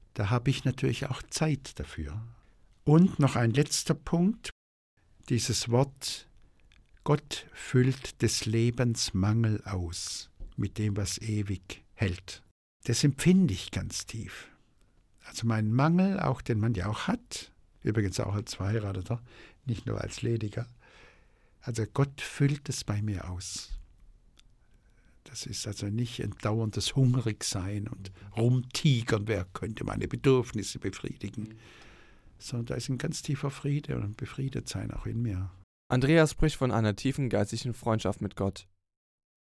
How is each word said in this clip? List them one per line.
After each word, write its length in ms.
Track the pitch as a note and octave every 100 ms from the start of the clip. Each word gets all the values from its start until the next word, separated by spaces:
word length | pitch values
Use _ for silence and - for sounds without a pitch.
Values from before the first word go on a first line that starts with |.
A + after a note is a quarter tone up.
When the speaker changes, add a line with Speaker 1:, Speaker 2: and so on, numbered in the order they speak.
| - -
Speaker 1:
Da 140 | G2+
habe 200 | A#2+ B2+
ich 160 | C#3 -
natürlich 400 | - C3+ A#2+ -
auch 160 | B2+
Zeit 560 | - - D#3+ C#3 - -
dafür. 420 | D#2 - C#2+ F2+ A#2 - _ _ - _
Und 360 | - D#3 F#3 -
noch 160 | C3+ A2+
ein 160 | A#2
letzter 420 | B2 D3 - -
Punkt, 560 | D#3 - E3 F3+ A#3 - - _ _ _ _ _ _ -
dieses 400 | A#2+ - G#2+ -
Wort, 580 | A#2 C#3 - - - - - - _ - - _ -
„Gott 440 | - D3 - - -
füllt 680 | - - B2+ B2+ C3+ - -
des 220 | A2+ - -
Lebens 680 | A2+ A#2+ A#2+ B2 A2+ -
Mangel 480 | F#2+ G2 A2+ A2+ G#2+
aus 680 | - F#2+ F2 E2+ - - - - - -
mit 200 | G#2 -
dem, 180 | G#2+ G2+
was 220 | G2 -
ewig 640 | A2 G#2 G2+ F#2+ - - -
hält.“ 480 | - G2 F2+ - - - _ _ _ -
Das 180 | A#2
empfinde 500 | D3+ - E3+ F#3+ F3+
ich 180 | G2 -
ganz 340 | G2 F#2+ - -
tief. 440 | A2+ G2 - - - _ _ _ _ _ _ -
Also 220 | - A#2
mein 240 | A2 G#2+
Mangel, 480 | A#2 D3 F3 F#3+ F#3
auch 220 | C3+ C3
den 180 | - A2+
man 140 | A2+
ja 140 | G#2 F2+
auch 200 | A2 -
hat, 440 | B3 - - - _ _ _
übrigens 360 | - A2 G2+ -
auch 140 | G2+
als 220 | G2+ - -
Verheirateter, 640 | F#2+ A2 G#2 F#2+ F#2 A#2 - - - - -
nicht 200 | F#2+ G2+
nur 140 | G#2+
als 200 | - -
Lediger, 460 | A#2 A#2 G#2+ A#2 A#2 - - - - - _ _ _ _
also 240 | - A2+ G#2+
Gott 300 | - C#3 -
füllt 480 | - - C#3+ D3 -
es 140 | -
bei 180 | - G#2
mir 280 | G#2+ G#2 F2
aus. 420 | F2+ F#2 - - - - - - - - - - _ _ - _ _ _ _
Das 240 | - - -
ist 180 | G#2+ -
also 220 | G2+ G2+
nicht 340 | G#2+ A#2 -
ein 140 | G#2+ -
dauerndes 540 | G#2+ A2 A2 G#2+ - -
Hungrigsein 920 | B2+ B2+ A#2 G#2+ - - F2+ G#2 G2+
und 240 | - F#2+ - G2 -
Rumtigern, 920 | A#2 B2+ B2+ - D#3 B2 A2+ A2+ G#2
wer 180 | G2+ F#2+
könnte 380 | - A2 A2
meine 240 | - G2+ G2+
Bedürfnisse 680 | B2 C#3 C3 A#2 G#2+ F#2+ -
befriedigen, 640 | G2+ - - - G#2 -
Speaker 2:
Mhm. 160 | G#2+ - - - - - - - - -
Speaker 1:
sondern 280 | - A#2 A#2
da 80 | B2+
ist 140 | A#2+
ein 100 | C3
ganz 240 | - -
tiefer 260 | - C#3 C#3+
Friede 460 | - D3 D3 D3 B2+
und 80 |
ein 120 | G2+ A2
Befriedetsein 760 | B2+ - C3+ B2 - F#2+ A2
auch 160 | - G#2+
in 160 | A2
mir. 260 | A#2 F#2 F#2 - - _ _
Speaker 2:
Andreas 440 | B2+ C3 E3 D#3
spricht 240 | - D#3 -
von 160 | B2+
einer 240 | A2 G#2+ G2+
tiefen 340 | C3 C3+ C3
geistlichen 440 | G2+ G#2 A#2 B2
Freundschaft 480 | A2 - A2 F#2+ G2+
mit 140 | G2+ -
Gott. 320 | G2 - - _ _ _ _ _ _ _